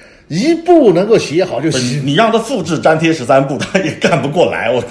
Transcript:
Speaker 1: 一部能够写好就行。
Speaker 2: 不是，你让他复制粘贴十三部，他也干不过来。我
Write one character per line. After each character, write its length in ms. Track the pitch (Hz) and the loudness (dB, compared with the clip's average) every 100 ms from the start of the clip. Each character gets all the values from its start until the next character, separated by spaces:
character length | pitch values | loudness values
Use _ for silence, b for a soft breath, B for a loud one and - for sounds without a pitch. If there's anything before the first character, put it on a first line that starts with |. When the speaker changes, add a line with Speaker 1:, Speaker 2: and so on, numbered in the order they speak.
| B B B | B B B
Speaker 1:
一 280 | 170 294 330 | -2 0 0
部 360 | 349 339 233 | 4 4 6
能 140 | 170 208 | 4 4
够 140 | 202 | 2
写 260 | - 160 185 | 0 -2 -2
好 160 | 120 | -2
就 80 | 156 | -2
行。 100 | 127 | -2
Speaker 2:
不 60 | 123 | -2
是， 120 | 143 | -4
你 120 | 139 160 | -2 0
让 160 | 220 | 2
他 80 | 226 | 0
复 240 | 226 247 | -2 -6
制 160 | 165 147 | -4 0
粘 180 | 160 160 | 2 2
贴 160 | 165 | 0
十 100 | 156 | 0
三 240 | 120 135 143 | 2 2 2
部， 120 | 123 | -4
他 180 | - 190 | -4 -2
也 140 | 156 - | -2 -2
干 240 | 185 160 | -2 0
不 80 | 139 | -2
过 220 | 170 131 | 0 0
来。 220 | 85 110 | 0 -2
我 100 | 123 - | -2 0